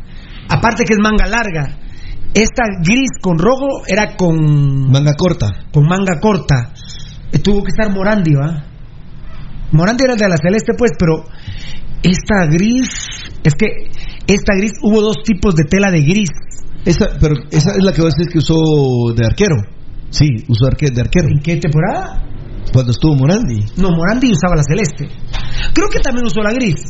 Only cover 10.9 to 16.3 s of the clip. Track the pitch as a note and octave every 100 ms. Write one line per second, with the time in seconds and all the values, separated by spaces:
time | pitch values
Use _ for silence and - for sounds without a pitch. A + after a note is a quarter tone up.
10.9 | D3+ E3+ D#3+ - - - - - - -
11.9 | - E3+ F3 - G#3 D#3+ E3 G#3 B3 B3+
12.9 | - - - - - D#3 D3 G#3+ - -
13.9 | - - - - F#3+ F3 G3 G#3+ - G#3
14.9 | A3 G#3+ G#3+ - G3+ G#3 D#3+ D3+ G3 G3+
15.9 | E3+ C#3+ G3+ F#3